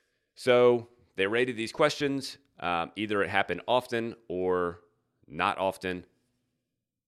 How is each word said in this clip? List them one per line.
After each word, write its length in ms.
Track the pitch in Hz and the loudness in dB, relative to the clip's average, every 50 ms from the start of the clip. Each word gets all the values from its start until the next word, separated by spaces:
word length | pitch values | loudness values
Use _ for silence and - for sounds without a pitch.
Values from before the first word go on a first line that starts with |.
| _ _ _ _ _ _ _ | _ _ _ _ _ _ _
So 560 | - - 131 123 123 123 123 120 117 113 - _ _ _ _ - | -4 2 4 6 8 8 6 6 4 0 -8 _ _ _ _ -4
they 120 | 92 95 | -2 0
rated 300 | 101 113 123 127 127 120 | 0 2 0 0 -2 -2
these 160 | 107 110 107 - | -6 -8 -8 0
questions. 680 | - 151 151 - - 147 139 139 135 131 - - - _ _ _ - | 0 0 0 2 0 -2 -2 -2 -4 -6 -10 -14 -16 _ _ _ -8
Um, 320 | - 87 87 85 82 - - | -4 -2 -2 -2 -4 -6 -6
either 260 | 98 107 104 107 101 | -8 -4 -2 0 0
it 80 | 92 82 | 0 2
happened 320 | 101 98 98 - - - - | 2 0 0 0 -4 -6 -2
often 480 | 113 120 127 120 - 120 117 113 117 - - _ - | 0 0 0 0 -2 -6 -4 -4 -6 -10 -12 _ -8
or 520 | 87 92 92 92 90 90 87 87 87 - _ _ _ _ _ _ _ _ _ | -6 -2 0 0 0 0 0 -4 -6 -10 _ _ _ _ _ _ _ _ _
not 300 | - 73 82 90 101 - - | -14 -4 -2 0 0 0 0
often. 460 | 95 95 - - - 92 90 90 - _ _ _ _ _ _ _ _ _ _ _ _ _ _ _ _ _ _ _ _ | -2 -2 -2 -4 -6 -6 -6 -6 -10 _ _ _ _ _ _ _ _ _ _ _ _ _ _ _ _ _ _ _ _